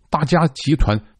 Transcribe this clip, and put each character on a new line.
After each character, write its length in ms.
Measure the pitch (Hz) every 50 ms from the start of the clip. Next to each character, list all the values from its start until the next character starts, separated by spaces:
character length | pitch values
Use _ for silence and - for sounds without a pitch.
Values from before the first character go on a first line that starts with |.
| _ -
大 140 | - 151 156
家 240 | 139 180 170 165 156
集 280 | - - - 139 156
团 240 | 156 - - 104 107 - - _ _